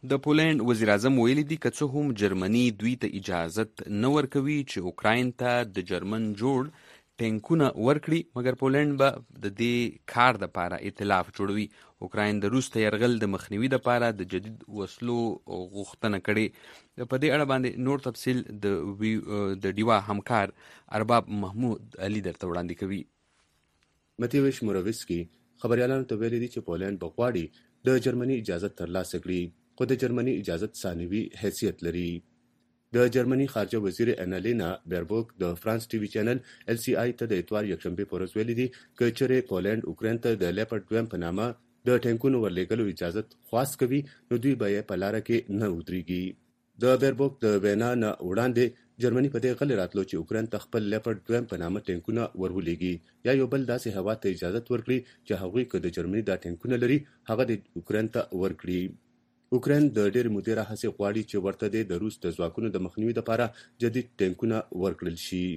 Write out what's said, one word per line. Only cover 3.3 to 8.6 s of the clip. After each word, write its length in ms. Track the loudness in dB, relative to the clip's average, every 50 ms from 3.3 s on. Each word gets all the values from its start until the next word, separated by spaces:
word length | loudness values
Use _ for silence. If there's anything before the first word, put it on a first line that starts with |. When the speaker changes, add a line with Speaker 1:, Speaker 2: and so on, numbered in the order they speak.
| -2 -2 -2 -2 -2 -2 -4 -4 _ -14 -8 -4 -2 0 2
Speaker 1:
نه 80 | 4 4
ورکوي 400 | 2 2 2 0 0 0 0 0 -2 -2 -4
چې 80 | -6 -6 -6 -6
اوکراین 420 | -8 0 2 2 4 4 2 0 -2 -2 0
ته 100 | 0 2 0 0 -2 -4
د 100 | -6 -4 -2
جرمن 360 | -4 -4 -2 -2 -4 -2 -2 -4 -2 0
جوړ 200 | 0 0 2 0 0 -4 -8 -18 -20 -20 -20 -20 _ _ _ -4
ټینکونه 460 | -2 -2 -2 -2 0 2 4 4 4 4 2 2 2
ورکړي، 340 | 4 2 2 2 0 0 0 0 _ _ -2
مګر 200 | 0 0 0 2